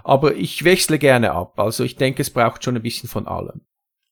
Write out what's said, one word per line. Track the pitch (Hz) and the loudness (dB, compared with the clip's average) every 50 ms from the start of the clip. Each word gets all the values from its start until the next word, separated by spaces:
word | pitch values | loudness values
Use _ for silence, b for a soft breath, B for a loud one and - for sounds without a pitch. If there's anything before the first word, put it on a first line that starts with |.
| B | B
Aber | - 139 135 147 147 - | 2 2 4 4 2 2
ich | - - - - - 139 | 0 -4 -6 -6 0 2
wechsle | 170 185 180 - - 156 151 | 2 4 4 2 0 0 2
gerne | 147 139 131 123 117 98 | 4 4 4 6 4 2
ab, | 71 87 90 - _ - | 0 -2 -6 -6 _ -2
also | 104 110 117 - 123 | -2 -2 0 -2 -4
ich | 127 - | -4 -2
denke, | - 139 131 127 - 143 | -2 -2 -2 -2 -2 -6
es | - | -4
braucht | - 131 117 117 - - - | 0 0 0 0 0 -2 -6
schon | 127 123 | -4 -4
ein | 120 107 | -2 -4
bisschen | 117 - - - 117 | -6 -8 -8 -10 -8
von | - 110 - - | -8 -8 -8 -6
allem. | 92 87 - - - - _ _ _ _ _ _ _ _ _ _ | -8 -8 -8 -10 -12 -16 _ _ _ _ _ _ _ _ _ _